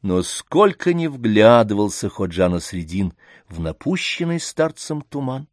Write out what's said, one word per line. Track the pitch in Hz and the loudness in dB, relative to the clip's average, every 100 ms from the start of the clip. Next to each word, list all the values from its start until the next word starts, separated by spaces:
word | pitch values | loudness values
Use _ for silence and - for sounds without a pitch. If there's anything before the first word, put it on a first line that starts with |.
Но | 101 90 | 0 0
сколько | 90 - - 160 185 - 180 | -2 -8 -4 2 2 2 -2
ни | 170 165 | -2 -2
вглядывался | 139 117 107 107 120 110 104 104 - 101 | -2 0 6 8 8 4 0 -2 -2 -8
Ходжа | - 95 85 90 | -4 -6 0 0
Насреддин | 87 - 92 80 92 95 - _ - _ | 0 -6 -10 -6 -4 -4 -6 _ -20 _
в | 82 | -8
напущенный | 80 78 - 185 - - 170 170 | -8 -6 -4 -4 -4 -6 -4 -4
старцем | - - 156 - - 151 | -6 -2 -4 -4 -8 -8
туман | - 143 135 131 147 | -8 -6 -6 -8 -12